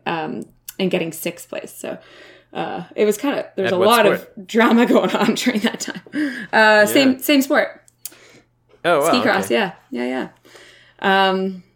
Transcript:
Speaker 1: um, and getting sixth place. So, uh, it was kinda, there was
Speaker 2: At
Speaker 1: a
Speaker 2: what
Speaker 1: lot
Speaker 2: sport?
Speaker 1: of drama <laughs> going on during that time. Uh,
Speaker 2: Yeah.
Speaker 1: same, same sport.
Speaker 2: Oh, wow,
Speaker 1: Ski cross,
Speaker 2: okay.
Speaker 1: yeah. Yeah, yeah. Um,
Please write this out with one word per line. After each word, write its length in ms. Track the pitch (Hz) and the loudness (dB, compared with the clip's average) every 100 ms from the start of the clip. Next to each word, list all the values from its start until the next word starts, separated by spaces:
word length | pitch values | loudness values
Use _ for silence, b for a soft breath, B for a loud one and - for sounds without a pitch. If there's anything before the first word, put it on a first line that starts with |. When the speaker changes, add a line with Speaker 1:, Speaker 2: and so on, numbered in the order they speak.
| - | -8
Speaker 1:
um, 400 | 170 156 214 220 _ - - | -6 -8 -10 -14 _ -16 -6
and 100 | 190 | -4
getting 200 | 180 165 | -4 -6
sixth 340 | 156 175 - - | -8 -10 -12 -14
place. 240 | - - | -14 -14
So, 240 | - - - B B B B B | -14 -14 -14 B B B B B
uh, 300 | - 165 185 175 - | -12 -10 -10 -10 -2
it 80 | |
was 140 | 208 208 | -2 -2
kinda, 320 | 277 247 - - | -4 -6 -6 -6
there 60 | |
was 100 | 190 | -2
Speaker 2:
At 20 | 180 | 2
Speaker 1:
a 40 | |
Speaker 2:
what 80 | 208 | 4
Speaker 1:
lot 180 | 233 208 | 4 4
Speaker 2:
sport? 240 | 156 - - | 0 -6 -20
Speaker 1:
of 100 | 185 | -4
drama 380 | 226 226 233 240 | 2 4 4 4
<laughs> 100 | 247 | 4
going 180 | 180 | 2
on 200 | 180 214 - | 0 0 0
during 240 | 254 214 | -2 -2
that 220 | 214 - | -2 -6
time. 200 | - - - | -10 -12 -10
Uh, 340 | 285 294 247 208 | -6 -6 -6 -2
Speaker 2:
Yeah. 320 | - 220 214 208 | 2 4 6 4
Speaker 1:
same, 340 | 254 269 262 | 4 4 2
same 220 | - 285 | 2 2
sport. 400 | 269 285 - - _ _ - B B B B _ _ _ 170 | 4 0 0 -6 _ _ -20 B B B B _ _ _ 0
Speaker 2:
Oh, 160 | 165 | 2
wow, 80 | 156 | 2
Speaker 1:
Ski 120 | 240 | 2
cross, 240 | 220 190 190 | 2 0 0
Speaker 2:
okay. 100 | 233 | -2
Speaker 1:
yeah. 180 | 190 - _ | -2 -6 _
Yeah, 140 | - 123 | -8 -6
yeah. 1200 | 131 - _ _ - - - _ - 196 196 190 | -6 -8 _ _ -20 -20 -20 _ -6 0 2 2
Um, 340 | 190 190 185 - | 0 -4 -8 -16